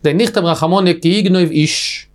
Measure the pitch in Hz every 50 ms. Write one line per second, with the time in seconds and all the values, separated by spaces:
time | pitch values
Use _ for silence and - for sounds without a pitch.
0 | - 151 143 185 233 214 - 208 175 170 160 - 160 165 180 196 190 180 165 170
1 | 170 165 185 214 208 196 185 185 180 160 160 151 151 151 - - - - - -
2 | - _